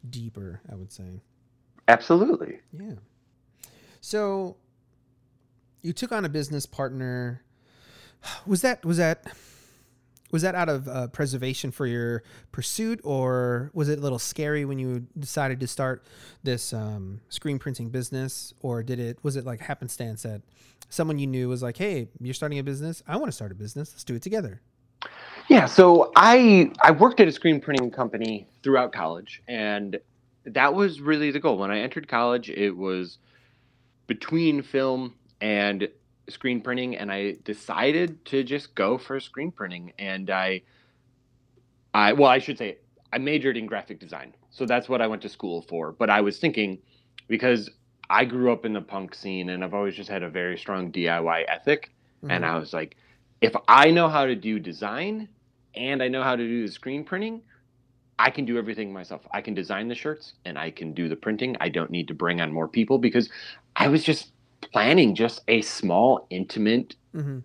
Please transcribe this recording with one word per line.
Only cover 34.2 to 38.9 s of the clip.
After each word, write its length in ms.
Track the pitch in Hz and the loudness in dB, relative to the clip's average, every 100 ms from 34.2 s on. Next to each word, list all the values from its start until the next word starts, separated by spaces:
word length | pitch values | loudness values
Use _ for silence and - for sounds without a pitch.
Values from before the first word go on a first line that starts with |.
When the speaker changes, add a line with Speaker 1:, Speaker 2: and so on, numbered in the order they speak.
| - 160 165 143 | -4 0 2 0
Speaker 2:
film 540 | 135 139 135 131 127 - _ _ | -2 -2 0 -2 -6 -14 _ _
and 460 | 107 104 101 101 98 - _ _ - | -2 0 0 -2 -4 -8 _ _ -20
screen 340 | - 131 123 | -8 -4 -4
printing, 340 | 127 123 127 120 | -4 -6 -6 -8
and 160 | 101 | -6
I 260 | 98 101 90 | -4 -4 -6
decided 800 | - 104 - 82 127 156 175 156 - | -10 -12 -8 0 0 2 -2 -6 -4
to 180 | 135 | -4
just 320 | 123 143 - - | -2 -6 -8 -2
go 240 | 98 | 0